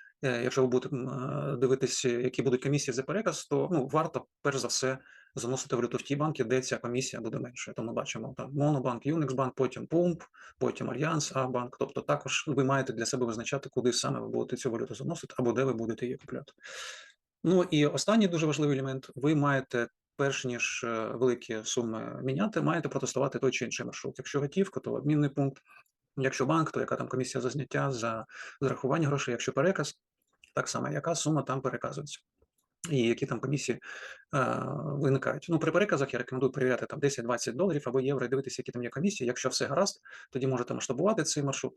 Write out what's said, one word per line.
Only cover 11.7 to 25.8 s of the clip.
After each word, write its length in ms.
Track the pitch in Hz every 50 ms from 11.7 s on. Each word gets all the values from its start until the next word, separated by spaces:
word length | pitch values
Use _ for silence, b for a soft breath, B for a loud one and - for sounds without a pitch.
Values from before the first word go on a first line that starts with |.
| - -
Тобто 220 | 139 131 - 123
також 440 | - - 147 143 - - - - -
ви 180 | 160 135 135 135
маєте 280 | 131 139 135 123 123 113
для 140 | 113 117
себе 200 | - - 127 123
визначати, 420 | 117 107 117 110 - 143 135 - 131
куди 240 | - 127 113 123 117
саме 280 | - - 135 135 120
ви 80 | 113 110
будете 280 | 117 120 120 - 127
цю 140 | 113 - 120
валюту 240 | 110 113 117 - 113
заносити 400 | 113 135 135 170 151 - - - -
або 140 | 131 120 113
де 120 | 120 135
ви 80 | 135 120
будете 340 | 113 117 113 113 - 127
її 120 | 123 135 -
купляти. 340 | - - 131 123 139 - - B B B B B B B B B B B B B _ _ _ _ -
Ну 200 | 165 185 180 175 180
і 160 | 160 147 147
останній 420 | 143 - 139 - - 214 226 208 180
дуже 180 | 170 156 160
важливий 320 | 151 143 151 151 147 139 135
елемент. 320 | 135 135 135 135 - - -
Ви 200 | 123 127 151 160
маєте, 540 | 147 143 143 139 131 127 - - 120 117 - - _ _ _ _
перш 280 | - 139 139 135 - -
ніж, 400 | 127 120 117 - - - - -
е, 220 | 117 117 113 110
великі 540 | 110 120 117 127 127 120 120 - - 113 107 110
суми 560 | - - 127 117 113 110 110 113 113 - - 127
міняти, 360 | 131 135 160 208 214 - 165
маєте 280 | 147 151 160 170 151 -
протестувати 500 | - 135 135 - - 131 143 139 - 120
той 120 | - 131
чи 140 | 123 - 123
інший 220 | 110 - - 120
маршрут. 280 | 123 - - - 147 - -
Якщо 220 | 135 - - 143
готівка, 400 | 143 143 - 190 196 190 - -
то 120 | - 117 117
обмінний 380 | 120 131 147 151 147 147 139
пункт. 320 | 143 147 139 135 131 - B B B B